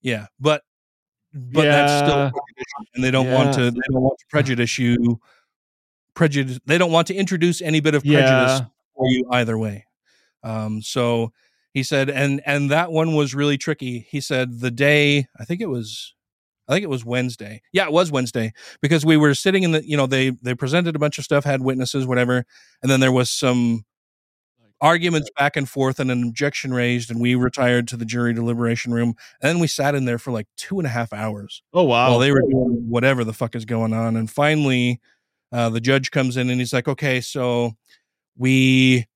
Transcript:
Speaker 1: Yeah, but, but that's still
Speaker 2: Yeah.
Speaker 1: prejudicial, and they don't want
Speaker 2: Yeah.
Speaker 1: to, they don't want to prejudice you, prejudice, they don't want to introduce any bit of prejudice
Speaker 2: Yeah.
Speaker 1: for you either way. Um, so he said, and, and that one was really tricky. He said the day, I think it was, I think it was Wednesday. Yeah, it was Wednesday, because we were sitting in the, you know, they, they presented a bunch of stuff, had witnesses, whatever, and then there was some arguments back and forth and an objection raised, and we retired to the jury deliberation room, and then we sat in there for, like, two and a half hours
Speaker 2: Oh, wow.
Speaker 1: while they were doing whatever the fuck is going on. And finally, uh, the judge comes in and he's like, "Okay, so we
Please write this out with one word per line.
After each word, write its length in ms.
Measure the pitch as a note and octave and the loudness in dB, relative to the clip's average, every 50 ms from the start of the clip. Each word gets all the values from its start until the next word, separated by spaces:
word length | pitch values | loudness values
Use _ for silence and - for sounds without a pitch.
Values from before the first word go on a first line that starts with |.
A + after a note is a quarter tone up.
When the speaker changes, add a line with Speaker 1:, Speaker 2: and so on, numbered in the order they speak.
Speaker 1:
Yeah, 240 | - C3 A#2+ G#2+ G#2 - _ _ | -4 -4 -6 -6 -8 -14 _ _
but, 240 | C3+ D3+ D3+ C#3+ _ _ _ _ _ _ _ _ _ _ _ _ _ _ _ | 0 0 0 0 _ _ _ _ _ _ _ _ _ _ _ _ _ _ _
but 300 | C#3+ B2 B2 B2 D#3 D#3 | -16 -14 -2 0 2 4
that's 280 | D3 D3 C#3+ C#3+ C#3+ | 6 6 6 6 4
still 240 | C#3+ C#3+ C#3+ C#3+ C#3+ | 4 2 2 2 2
Speaker 2:
Yeah. 140 | C#3 C#3 C3+ | 2 0 0
Speaker 1:
prejudicial, 560 | B2 - - - _ - - - - - A2 _ _ | -2 -6 -10 -12 _ -16 -16 -14 -14 -18 -18 _ _
and 100 | B2+ B2+ | -2 0
they 60 | C3 | 2
don't 200 | B2+ C3 C3 B2+ | 2 2 2 2
want 180 | B2+ C3 B2+ C#3 | 2 4 4 4
Speaker 2:
Yeah. 160 | C3+ C3 B2 | 2 2 0
Speaker 1:
to, 60 | B2 | 0
they 100 | A#2+ A#2+ B2+ - | 0 -2 -4 -2
don't 100 | C3+ B2+ | 0 2
want 160 | B2+ C3+ C#3 - | 2 0 0 -2
to 80 | _ _ | _ _
prejudice 480 | - D3+ C#3+ C3+ B2+ A#2+ A#2+ A#2 - - | 0 0 0 0 0 0 0 -2 0 0
you, 420 | B2+ A#2+ A#2+ A#2+ A#2+ A#2+ A#2 A2+ _ _ _ _ _ _ _ _ _ _ _ _ _ _ _ _ _ _ _ | 2 2 2 2 2 0 0 -2 _ _ _ _ _ _ _ _ _ _ _ _ _ _ _ _ _ _ _
prejudice, 440 | - E3+ D#3 C#3+ C#3+ C3+ C3 B2+ B2 _ | 0 0 0 2 0 -2 -2 -6 -10 _
they 120 | - D#3 E3+ | 0 2 2
don't 120 | F3+ E3+ | 2 4
want 140 | D#3+ E3 E3+ - | 4 2 2 2
to 60 | F3+ | -2
introduce 460 | G3 G3 F3+ F#3+ E3+ E3 F3 E3 - | -4 -2 -2 0 0 0 0 0 0
any 200 | F3+ D#3 D#3 D#3 | -2 0 0 2
bit 140 | C#3+ D#3 D3 | 2 2 2
of 80 | D3 | 2
prejudice 580 | C#3 C#3+ D3+ C#3+ C3+ C3 C3 C3 B2+ C3 C3 C3 | 2 4 4 6 6 6 6 4 4 2 0 0
Speaker 2:
Yeah. 40 | B2+ - _ _ _ _ _ | -2 -6 _ _ _ _ _
Speaker 1:
for 100 | C#3 C3 B2+ | -2 0 0
you 180 | B2+ B2+ B2+ B2 | 0 0 0 0
either 280 | B2 B2 A#2+ A2+ A2+ A2 | 0 0 0 0 -2 -4
way. 260 | A2 G#2+ G2+ G#2 _ _ _ _ _ _ _ _ _ _ _ _ | -4 -6 -6 -10 _ _ _ _ _ _ _ _ _ _ _ _
Um, 380 | - A2+ A2 A2 G#2+ A2 G#2+ G#2+ | -12 -10 -8 -6 -6 -6 -8 -8
so 500 | A2 - - C3 B2 A#2+ A#2+ A#2 A#2 A2 _ _ _ _ _ _ _ _ | -8 -8 -4 -2 -2 0 0 -2 -2 -4 _ _ _ _ _ _ _ _
he 100 | _ C#3 C3 | _ -6 -6
said, 260 | - D#3 C#3 C3+ C3+ | -2 -2 -2 -2 -2
and, 320 | C#3+ C3 C#3 C#3 C#3 C#3+ - | 0 0 0 0 0 -2 -2
and 260 | - C#3+ D3 C#3+ C#3 | -2 -2 -2 0 0
that 200 | C#3+ D#3 F3 F3 | 0 0 0 0
one 240 | E3 D#3 D#3+ E3 D#3+ | 0 0 0 0 0
was 180 | D3+ D3 C3+ B2 | 0 0 0 -2
really 220 | C#3 C#3+ C#3+ C#3+ | -2 0 0 0
tricky. 440 | C3+ - - D3+ _ C3+ B2+ B2 A#2+ A2 _ | -2 -2 -6 -6 _ -6 -10 -10 -10 -12 _
He 100 | - C#3+ | -10 -8
said 380 | C3 - C#3+ B2+ B2+ B2+ A#2+ A#2 | -6 -4 -2 -2 -2 -4 -6 -6
the 100 | B2 B2+ | -6 -6
day, 560 | B2 A#2 C#3 C#3+ D3 D3 D3 C#3+ C#3+ C#3+ C3+ _ _ - | -2 2 2 4 4 4 4 4 2 2 0 _ _ -18
I 60 | A2 | -8
think 160 | - E3+ F3+ | -8 -6 -6
it 80 | A#3 F#3 | -4 -6
was, 460 | C3+ A#2+ A2 G#2+ A2 - - - _ _ _ _ _ _ _ _ _ _ _ - | -4 -6 -6 -8 -12 -16 -16 -18 _ _ _ _ _ _ _ _ _ _ _ -2
I 40 | |
think 100 | C3+ F#3 | -2 -2
it 80 | G#3 E3+ | 0 -2
was 140 | C3+ B2 A2+ | -6 -6 -4
Wednesday. 580 | A#2 B2 B2+ B2+ B2+ A#2 - G#2+ G#2 A2 G#2+ _ _ | -4 -2 -2 -2 -2 -6 -10 -14 -16 -16 -18 _ _
Yeah, 120 | - F#3 G3 | -2 -2 0
it 60 | D#3+ | 2
was 180 | D3 E3+ F#3 E3 | 2 2 2 2
Wednesday, 420 | C#3+ C3+ B2 A#2 - B2 A2+ A2 - - - - - _ | 0 -2 -2 -2 -2 -4 -4 -4 -6 -12 -20 -20 -10 _
because 240 | - C#3 E3 D#3+ C#3+ | 0 2 2 2 4
we 100 | D#3+ D#3+ | 4 6
were 180 | D3+ D3+ D3 C#3+ | 6 6 4 2
sitting 280 | - - F#3+ F#3+ F#3+ | 2 0 0 2 2
in 80 | F#3 E3+ | 2 2
the, 140 | D#3+ D#3 C#3+ - | 0 -2 -2 -2
you 80 | D3 | -2
know, 100 | D3 C3+ | -2 0
they, 240 | B2+ C3+ C3 C3 C3 | 0 0 0 0 0
they 240 | B2+ A#2+ B2 B2 B2+ | -2 -4 -6 -6 -4
presented 420 | A#2+ C#3+ B2+ D3 F3 F3+ E3+ D#3 | -4 -4 0 0 0 0 0 -2
a 20 | D3+ | -2
bunch 180 | D3+ D3+ - - | -2 -2 -2 -6
of 60 | C#3 | -4
stuff, 200 | - D3+ C#3+ C#3 | 0 0 0 2
had 180 | D3 C#3 C3 | 0 -2 0
witnesses, 440 | C3 C3 C3 C3 B2+ A#2+ - C#3 C3 | 0 -2 -2 -2 -4 -4 -4 -4 -2
whatever, 380 | B2+ B2+ B2 B2 B2 B2 B2 B2 _ _ - _ _ _ _ | 0 0 0 2 2 0 -2 -2 _ _ -20 _ _ _ _
and 80 | - C3 | 0 2
then 100 | C3+ C3 | 4 4
there 120 | C3 C3 | 4 4
was 180 | B2+ B2+ B2 A#2+ | 4 2 0 0
some 540 | - - - C3 B2 B2 A#2+ A#2 A#2 A2+ G#2 _ _ _ _ _ _ _ _ _ _ _ _ _ _ _ _ _ _ _ | -2 -2 0 0 2 2 2 0 0 -2 -6 _ _ _ _ _ _ _ _ _ _ _ _ _ _ _ _ _ _ _
arguments 480 | C#3 D3+ E3+ E3+ E3+ F3 E3+ D#3+ D3+ - - - | 2 2 2 4 0 0 0 -2 -2 -4 -2 0
back 180 | C#3 C#3+ - | 0 0 0
and 120 | D3+ C#3 B2+ | -2 -6 -4
forth 320 | - C#3 C3+ C3 C3 - | -2 -2 -2 -2 0 -2
and 100 | C3+ C3 | -4 -2
an 140 | B2+ B2 A#2+ | -2 -2 -4
objection 480 | A#2+ A2+ - C#3+ C#3+ C3+ - - C3 | -4 -4 -4 -4 -4 -4 -6 -8 -6
raised, 380 | B2+ B2 A#2+ A#2+ B2 A#2+ A#2 A#2 | -4 -2 -2 0 -2 -4 -4 -6
and 100 | A#2+ A#2 | -6 -2
we 140 | A#2+ B2 B2+ | 0 0 2
retired 520 | B2 B2 B2+ - - B2+ B2 B2 B2 A#2+ | 2 0 -2 0 0 0 2 2 0 0
to 100 | A#2 B2+ | -4 -8
the 80 | A#2 A#2 | -10 -8
jury 280 | A2 A#2+ A#2+ A#2+ A#2+ | -6 -4 -2 -2 -2
deliberation 600 | A#2 A2+ A#2 A#2 A#2+ A#2 A#2+ A#2 A#2 A#2 - A#2+ | -2 -2 -2 -2 -2 -2 0 -2 -2 -2 -4 -4
room, 220 | A#2 A#2 A#2 A#2 A2+ _ - - _ _ | -2 -2 0 -2 -2 _ -12 -20 _ _
and 80 | - C#3+ | -2 0
then 80 | E3+ F3 | 2 2
we 60 | E3+ | 0
sat 280 | D#3 - - C#3 C#3+ D3 | 0 -2 -2 -2 -2 0
in 120 | C#3 C3 | 0 -2
there 120 | B2 A#2+ A#2 | -2 -4 -4
for, 140 | - C3+ | -6 -6
like, 140 | B2 A2 G#2+ _ _ | -6 -6 -8 _ _
two 220 | - - - G3 G3 | -18 -12 -8 -6 -4
and 80 | E3+ | -4
a 40 | C3+ | -4
half 220 | A2+ A#2+ A#2 A2+ | -4 -4 -6 -6
hours 500 | - G#2 G#2+ A2 G#2 G#2 G2+ - - - _ _ | -6 -8 -6 -6 -6 -8 -12 -16 -18 -20 _ _
Speaker 2:
Oh, 120 | - F3 F3+ | 0 2 2
wow. 260 | C#3 A#2+ A#2 B2 B2+ | 4 4 4 4 4
Speaker 1:
while 80 | B2 A#2+ | 4 4
they 140 | B2+ C#3 | 4 4
were 80 | C#3+ C3+ | 4 4
doing 460 | C3+ C3+ C3+ C3 B2+ A#2+ A#2+ A#2 A#2 A2+ | 2 2 0 0 0 0 -2 -2 -4 -2
whatever 340 | A#2 A#2+ A#2+ C3+ C3+ B2+ | -2 2 2 2 2 2
the 120 | A#2 A2 A2 | -2 -6 -4
fuck 200 | - B2+ A#2 - | -6 -6 -6 -6
is 100 | A#2+ A2 | -10 -8
going 260 | G#2+ A#2+ A2+ A2+ A2 | -4 -2 -2 -2 0
on. 240 | A2 A2+ A2+ A2+ A2+ | 0 -2 -2 -2 -2
And 140 | A2+ A2+ G#2+ | -2 -4 -4
finally, 680 | - - D3 D3+ D#3 D#3 D3 C#3 B2+ B2 B2 B2 B2 A#2+ _ _ _ _ _ _ _ _ _ _ | -2 0 2 2 2 2 2 2 2 2 0 0 -2 -4 _ _ _ _ _ _ _ _ _ _
uh, 160 | - A#2+ A#2 A#2 | -4 -2 -2 -2
the 120 | A2+ A#2 | -2 -2
judge 300 | A2+ B2+ C3+ C3+ C3 - | 0 2 0 2 0 -2
comes 260 | - C#3+ C3 C3 B2 | -2 -2 -2 -2 -2
in 120 | C3 B2 B2+ | -2 -2 -2
and 120 | B2 B2+ | -2 -2
he's 120 | B2 A#2 | -4 -2
like, 160 | - B2+ A#2+ - | -4 -4 -2 -2
"Okay, 320 | C3+ - D3+ C#3+ B2+ B2+ | -6 -4 -2 -2 -2 -2
so 520 | A#2+ - - C#3+ B2+ B2 A#2+ A#2+ A#2+ A#2 A2 _ _ _ _ _ _ _ _ _ _ _ _ | -4 -6 -6 -4 -2 -2 0 0 -2 -2 -4 _ _ _ _ _ _ _ _ _ _ _ _
we 720 | - B2 C3 C3 C3 C3 C3 C3 C3 C3 C3 B2+ B2+ A#2 _ _ | -4 0 2 4 4 4 4 4 4 6 4 4 2 0 _ _